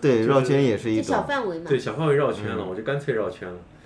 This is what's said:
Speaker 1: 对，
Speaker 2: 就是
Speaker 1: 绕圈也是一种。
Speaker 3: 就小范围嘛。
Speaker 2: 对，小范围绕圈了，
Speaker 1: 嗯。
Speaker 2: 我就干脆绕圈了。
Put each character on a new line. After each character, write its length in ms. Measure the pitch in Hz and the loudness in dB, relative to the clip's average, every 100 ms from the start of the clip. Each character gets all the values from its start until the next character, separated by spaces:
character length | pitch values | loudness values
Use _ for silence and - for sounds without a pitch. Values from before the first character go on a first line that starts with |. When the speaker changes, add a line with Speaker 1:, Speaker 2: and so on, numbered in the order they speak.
Speaker 1:
对， 180 | 143 120 | 2 4
Speaker 2:
就 40 | |
是 60 | 113 | 4
Speaker 1:
绕 140 | 135 | 4
圈 200 | 127 139 | 4 4
也 160 | 135 101 | 2 2
是 120 | 113 | 0
一 60 | 110 | -2
种。 60 | |
Speaker 3:
就 60 | - | 0
小 140 | - | -2
范 240 | - 277 214 | 0 -2 -4
围 100 | 165 | -6
嘛。 60 | 170 | -2
Speaker 2:
对， 80 | 131 | -2
小 180 | 120 | 0
范 120 | 107 156 | -2 2
围 80 | |
绕 180 | 143 135 | 2 2
圈 140 | 101 107 | -2 -4
了， 160 | 113 | -4
Speaker 1:
嗯。 60 | 92 | -6
Speaker 2:
我 80 | 95 | -6
就 80 | |
干 160 | 113 143 | -4 -4
脆 140 | 143 | -2
绕 140 | 113 98 | -2 -2
圈 200 | 87 92 | -6 -12
了。 100 | 90 87 - | -12 -16 -20